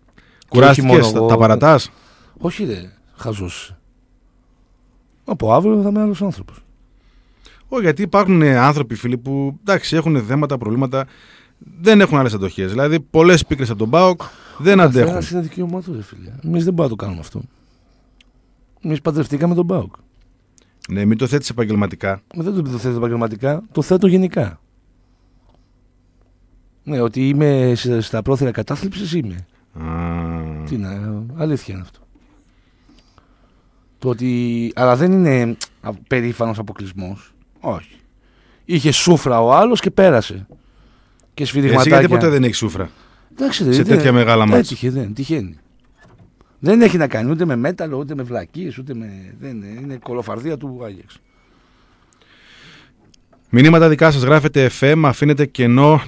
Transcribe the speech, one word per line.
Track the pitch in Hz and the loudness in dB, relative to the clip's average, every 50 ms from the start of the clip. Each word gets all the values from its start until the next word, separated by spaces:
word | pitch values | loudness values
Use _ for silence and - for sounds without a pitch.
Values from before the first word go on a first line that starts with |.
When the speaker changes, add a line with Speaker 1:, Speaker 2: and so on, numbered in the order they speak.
| _ _ _ _ _ _ _ _ _ | _ _ _ _ _ _ _ _ _
Speaker 1:
Κουράστηκες, | _ - 123 127 143 139 143 135 127 | _ 4 6 8 8 6 6 4 6
Speaker 2:
Και | 123 | 6
όχι | 117 | 6
μόνο | 120 110 110 | 6 4 2
Speaker 1:
τα, | |
Speaker 2:
εγώ. | 120 113 | 2 2
Speaker 1:
τα | 113 113 | 2 4
παρατάς; | 113 113 110 107 - - 156 151 - - - - _ _ _ _ _ _ _ _ | 4 6 4 4 4 4 4 4 4 2 -4 -12 _ _ _ _ _ _ _ _
Speaker 2:
Όχι, | - - 175 - - 208 | -8 -8 -8 -6 -6 -6
ρε, | 139 104 90 90 90 - _ _ _ _ | -6 -8 -10 -12 -16 -20 _ _ _ _
χαζός. | - - 120 110 101 95 87 - - - - 92 - _ _ _ _ _ _ _ _ _ _ _ _ _ _ _ _ _ _ _ _ _ _ _ _ _ _ _ _ _ | -12 -10 -8 -8 -8 -8 -10 -10 -14 -18 -20 -20 -20 _ _ _ _ _ _ _ _ _ _ _ _ _ _ _ _ _ _ _ _ _ _ _ _ _ _ _ _ _
Από | - 196 139 113 110 117 | -10 -6 -4 0 2 2
αύριο | 147 180 214 220 208 | 2 2 2 2 0
θα | 196 202 | 0 0
είμαι | 202 214 | 0 -2
άλλος | 214 214 202 156 | -2 -2 -2 -4
άνθρωπος. | 202 190 - 92 92 - - - _ _ _ _ _ _ _ _ _ _ _ _ _ _ _ _ _ - _ _ _ | -6 -6 -6 -10 -14 -20 -20 -20 _ _ _ _ _ _ _ _ _ _ _ _ _ _ _ _ _ -20 _ _ _
Speaker 1:
Όχι, | _ 262 254 202 | _ -6 -2 0
γιατί | 165 143 139 | 0 0 -2
υπάρχουν, | 208 170 190 196 208 185 185 170 | -2 0 0 2 2 4 4 4
ε, | 156 143 131 | 4 4 4
άνθρωποι, | 120 123 143 147 - 127 113 117 | 4 4 2 2 0 -4 -6 -8
φίλοι, | 104 - 120 127 | -8 -6 -6 -6
που, | 120 120 131 139 139 139 139 143 - | -6 -6 -6 -6 -4 -4 -6 -8 -8
εντάξει, | - 208 196 165 - - 147 | -4 -2 -2 -2 -2 -2 -2
έχουν | 165 151 165 156 131 107 | -2 0 0 0 0 -2
θέματα, | 104 131 147 151 139 143 | -2 -2 -2 -2 -2 -4
προβλήματα, | 123 113 107 113 131 135 127 131 135 - - _ _ _ _ _ _ _ _ _ _ - - - - | -6 -4 -4 -2 -2 -2 -2 -4 -6 -6 -8 _ _ _ _ _ _ _ _ _ _ -20 -20 -18 -2
δεν | 170 214 220 202 | 2 4 6 6
έχουν | 196 - 156 | 4 4 2
άλλες | 143 131 120 107 | 2 0 0 0
αντοχές. | 101 95 92 - - 95 92 | -2 -4 -6 -4 -6 -6 -4
Δηλαδή, | 101 123 139 151 160 165 | -2 -2 0 0 0 -2
πολλές | 139 _ - 156 165 175 180 156 - | -4 _ 2 4 6 6 6 4 2
πίκρες | - 156 135 131 110 | -2 -4 -4 -4 -4
από | 117 101 | -4 -4
τον | 110 110 | -2 0
παοκ, | 135 170 185 185 180 175 - - - - - - - | 2 4 4 2 2 -2 -8 -16 -20 -20 -20 -20 -16
δεν | - 143 185 202 190 | -2 2 4 6 6
Speaker 2:
Ο | 175 | 6
Speaker 1:
αντέχουν. | 143 123 131 - | 6 6 4 2
Speaker 2:
καθένας | 165 180 180 160 - | 2 0 -2 -6 -6
είναι | 175 180 | -6 -6
δικαίωμά | 165 160 - 180 180 170 175 185 | -6 -6 -8 -8 -8 -6 -8 -8
του, | 160 185 156 | -10 -10 -12
ρε | 113 | -12
φίλε. | 101 - - 90 90 95 117 139 143 | -12 -16 -20 -20 -20 -20 -18 -10 -6
Εμείς | 160 165 170 165 | -4 -2 -2 0
δεν | 185 180 | 0 0
μπορούμε | 165 160 | 0 0
να | 131 | -2
το | 113 | -2
κάνουμε | 101 101 101 90 85 | -6 -8 -10 -10 -10
αυτό. | 78 - - - - - _ _ _ _ _ _ _ _ _ _ _ _ _ _ _ _ _ _ _ _ _ _ _ _ _ _ | -12 -14 -14 -14 -14 -14 _ _ _ _ _ _ _ _ _ _ _ _ _ _ _ _ _ _ _ _ _ _ _ _ _ _
Εμείς | - 165 156 139 | -8 -6 -6 -4
παντρευτήκαμε | - 165 147 156 151 - 143 139 165 175 175 | -4 -4 -2 -2 -4 -4 -4 -2 0 0 0
τον | 170 180 | 0 0
παοκ. | 170 190 160 95 92 - - _ _ _ _ _ _ _ _ _ _ _ _ _ _ _ _ - - | -2 -2 -4 -6 -8 -12 -20 _ _ _ _ _ _ _ _ _ _ _ _ _ _ _ _ -12 -8
Speaker 1:
Ναι, | 95 98 101 | -6 -2 0
μην | 104 113 | 0 0
το | 113 135 | 0 0
θέτεις | 117 135 147 - - | -2 -2 -4 -4 -6
επαγγελματικά. | 113 120 117 104 107 104 104 90 95 90 - 98 98 98 - _ - | -6 -4 -4 -2 -2 -2 -2 -4 -6 -6 -6 -6 -6 -8 -10 _ -10
Speaker 2:
Ε, | 175 160 | -8 -6
δεν | 190 202 | -4 -4
το, | 185 | -4
το | 151 135 123 | -4 -4 -6
θέτω | 117 104 131 120 | -6 -4 -4 -4
επαγγελματικά, | 117 117 117 120 117 117 110 110 104 127 135 147 165 226 - | -2 -2 -4 -2 -4 -4 -6 -6 -6 -4 -4 -4 -6 -8 -8
το | - - | -6 -6
θέτω | 147 - 185 175 208 | -2 0 0 2 2
γενικά. | 190 170 190 185 175 - 175 127 95 80 - _ _ _ _ _ _ _ _ _ _ _ _ _ _ _ _ _ _ _ _ _ _ _ _ _ _ _ _ _ _ _ _ _ _ _ _ _ _ _ _ _ _ _ _ _ | 2 2 2 0 0 -2 -4 -6 -6 -8 -14 _ _ _ _ _ _ _ _ _ _ _ _ _ _ _ _ _ _ _ _ _ _ _ _ _ _ _ _ _ _ _ _ _ _ _ _ _ _ _ _ _ _ _ _ _
Ναι, | 147 147 127 | -6 -4 -2
ότι | 120 117 - 131 131 | -2 -2 -2 -2 0
είμαι | 135 143 143 151 147 139 131 127 127 120 | 0 2 2 2 2 2 2 2 0 0
σε, | 113 - 123 120 113 | 0 -2 -2 -2 -2
στα | 107 - - 110 | -4 -4 -6 -6
πρόθυρα | 101 131 135 120 135 123 | -2 -2 -2 0 -2 -2
κατάθλιψης, | 107 117 104 - 151 143 - 196 190 185 208 165 165 | -4 -6 -6 -8 -8 -8 -8 -8 -8 -10 -8 -6 -6
είμαι. | 175 127 104 87 90 90 - _ _ _ _ _ | -6 -6 -6 -10 -14 -16 -18 _ _ _ _ _
Speaker 1:
Α. | 80 80 82 82 85 85 85 85 85 82 82 82 82 80 80 78 78 78 | -14 -10 -10 -8 -8 -6 -6 -6 -6 -6 -8 -8 -8 -10 -10 -12 -12 -10
Speaker 2:
Τι | 76 135 | -8 -8
να, | 113 98 92 98 98 101 107 107 104 110 117 139 | -8 -8 -8 -10 -10 -10 -10 -10 -10 -12 -12 -8
αλήθεια | 165 156 156 147 123 - - 98 | -6 -4 -4 -4 -6 -8 -12 -14
είναι | 95 87 | -14 -16
αυτό. | - _ _ _ _ _ _ _ _ _ _ _ _ _ _ _ _ _ _ _ _ _ _ _ _ _ _ _ _ _ _ _ _ _ _ _ _ _ _ _ _ _ _ | -18 _ _ _ _ _ _ _ _ _ _ _ _ _ _ _ _ _ _ _ _ _ _ _ _ _ _ _ _ _ _ _ _ _ _ _ _ _ _ _ _ _ _
Το | - 127 | -6 -6
ότι, | 120 107 123 127 123 123 120 120 117 117 117 117 - | -4 -4 -4 -4 -2 -2 -2 -4 -4 -4 -6 -6 -2
αλλά | - 127 123 123 | 0 2 2 4
δεν | 127 165 185 | 2 2 2
είναι | 190 190 180 156 135 123 120 117 113 - - - _ _ | 2 2 2 2 2 0 0 -2 -4 -8 -12 -14 _ _
α, | - 113 107 | -12 -12 -12
περήφανος | - - _ 135 127 117 120 113 - 117 113 107 110 | -12 -8 _ -4 -2 -2 -4 -4 -4 -6 -6 -6 -8
αποκλεισμός. | 107 98 - - 101 95 90 98 92 90 98 98 - _ _ _ _ _ _ _ | -10 -12 -14 -14 -16 -14 -12 -12 -12 -12 -14 -16 -20 _ _ _ _ _ _ _
Όχι. | - - 104 82 - _ _ _ _ _ _ _ _ _ _ _ _ _ _ _ _ | -8 -8 -8 -8 -12 _ _ _ _ _ _ _ _ _ _ _ _ _ _ _ _
Είχε | - 175 156 123 151 | -4 -4 0 0 0
σούφρα | 127 - - 175 175 151 - 139 120 117 | 0 2 2 2 2 2 2 0 2 2
ο | 113 120 135 | 4 6 6
άλλος | 165 208 247 240 - | 6 4 4 2 0
και | - 190 | -2 -2
πέρασε. | - - 190 185 143 113 104 - - 95 98 - - _ _ _ _ _ _ _ _ _ _ _ _ _ _ _ _ | 2 4 4 4 4 2 0 -2 -8 -14 -16 -18 -20 _ _ _ _ _ _ _ _ _ _ _ _ _ _ _ _
Και | - 147 | -8 -8
Speaker 1:
Εσύ | - | -4
Speaker 2:
σφυριγματάκια. | - 143 139 135 127 131 131 151 - 135 | -2 0 2 4 4 4 4 4 6 4
Speaker 1:
γιατί | 135 175 - | 6 4 4
ποτέ | - 175 165 | 2 2 2
δεν | 147 139 127 | 2 2 2
έχεις | 120 101 | 0 0
σούφρα; | - 113 104 - 95 92 85 - _ _ _ _ _ _ _ - | -2 -4 -6 -6 -6 -8 -10 -12 _ _ _ _ _ _ _ -8
Speaker 2:
Εντάξει, | - 269 269 - - 185 | -6 -4 -4 -2 -2 0
δεν | 131 123 | 2 2
Speaker 1:
Σε | 139 160 | 2 4
Speaker 2:
δεν | 202 226 | 4 4
Speaker 1:
τέτοια | 170 147 131 123 | 4 4 4 4
μεγάλα | 123 120 113 117 110 110 | 4 4 4 4 4 4
μάτς. | 107 117 240 - | 4 4 2 2
Speaker 2:
έτυχε, | - 127 - 120 127 | 0 -4 -6 -6 -4
δεν, | 127 139 117 98 107 | -4 -4 -6 -6 -8
τυχαίνει. | 123 135 127 160 143 104 90 78 73 _ _ _ _ _ _ _ _ _ _ _ _ _ _ _ _ _ _ _ _ | -8 -6 -6 -6 -6 -6 -8 -14 -18 _ _ _ _ _ _ _ _ _ _ _ _ _ _ _ _ _ _ _ _
Δεν | - 151 214 233 | 0 2 4 6
έχει | 240 202 175 | 6 4 4
να | 175 156 | 2 0
κάνει | 123 - 110 110 127 | -2 -2 -2 -2 -2
ούτε | 160 160 180 | -2 -2 -2
με | 165 131 | -2 -2
μέταλλο, | 117 123 156 180 175 175 156 139 | -2 -2 -4 -4 -6 -8 -8 -8
ούτε | 131 147 135 156 | -8 -8 -8 -10
με | 139 127 | -10 -10
βλακίες, | 120 120 107 87 - - 156 185 156 117 | -8 -8 -10 -10 -10 -12 -12 -12 -12 -12
ούτε | 135 131 143 131 | -14 -14 -14 -14
με, | 113 113 104 98 95 92 92 101 110 | -14 -14 -14 -16 -18 -20 -20 -20 -18
δεν, | 131 139 123 110 98 101 107 120 | -16 -16 -14 -14 -14 -16 -16 -16
είναι | 139 143 135 120 - | -14 -14 -14 -14 -12
κολοφαρδία | 131 120 123 107 110 107 113 123 165 156 | -10 -10 -8 -8 -8 -10 -10 -8 -8 -10
του | 123 135 139 123 123 123 | -8 -10 -14 -14 -14 -14
Άγιαξ. | 107 98 85 - _ - _ _ _ _ _ _ _ _ _ _ _ _ _ _ _ _ _ _ _ _ _ _ _ _ _ _ _ - - - - - - _ _ _ _ _ _ _ _ _ _ _ _ _ _ | -16 -16 -18 -20 _ -20 _ _ _ _ _ _ _ _ _ _ _ _ _ _ _ _ _ _ _ _ _ _ _ _ _ _ _ -20 -20 -20 -20 -20 -20 _ _ _ _ _ _ _ _ _ _ _ _ _ _
Speaker 1:
Μηνύματα | - 117 135 160 170 165 165 160 | 4 6 8 8 8 6 6 4
δικά | 151 135 160 160 | 4 4 4 4
σας | 147 139 123 | 4 2 2
γράφετε | 127 151 151 135 156 135 147 131 | 4 4 4 2 2 2 2 2
εφ | 120 - - | 0 0 0
εμ, | 135 139 156 160 156 | 2 2 4 4 2
αφήνετε | 139 117 - 143 147 147 139 147 | 2 0 2 0 0 2 0 -2
κενό | - - - 123 120 120 131 143 151 156 143 - | -2 -2 0 2 4 4 6 6 6 4 4 0